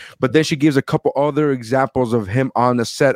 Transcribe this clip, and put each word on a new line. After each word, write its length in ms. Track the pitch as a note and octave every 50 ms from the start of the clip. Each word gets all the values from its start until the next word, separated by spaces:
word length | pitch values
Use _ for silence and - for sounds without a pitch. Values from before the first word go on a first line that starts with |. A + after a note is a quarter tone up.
| - - - _
but 140 | - B2
then 100 | A2 D#3+
she 140 | D3+ - E3
gives 200 | C3 C#3+ D#3+ C3
a 60 | C3+
couple 300 | - - D#3 D3+ - - -
other 380 | C3 C#3+ D3 C#3 D3 D3+ C#3+
examples 600 | C3+ B2 A2+ A2 C3 C3 C3+ C3 - C3 B2+ A2
of 140 | A#2+ A#2 G2+
him 240 | F#2 G#2+ C3+ C3 - -
on 220 | A#2 B2 B2 B2 A#2+
the 60 | A2+
set 280 | - - - D3 C3+ -